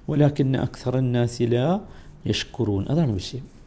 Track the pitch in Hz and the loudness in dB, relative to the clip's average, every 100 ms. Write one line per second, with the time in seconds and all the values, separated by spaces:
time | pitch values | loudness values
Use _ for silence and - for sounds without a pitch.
0 | - 147 143 147 135 131 - - 123 131 | -2 4 4 4 2 2 -2 -4 -2 0
1 | 127 120 120 - 120 120 143 196 - - | 2 2 0 0 0 2 2 0 -4 -18
2 | - - - 104 - - 107 98 - 147 | -20 -10 -4 -4 -4 -4 -2 0 0 0
3 | 143 95 - 123 - - | 0 0 -6 -10 -14 -20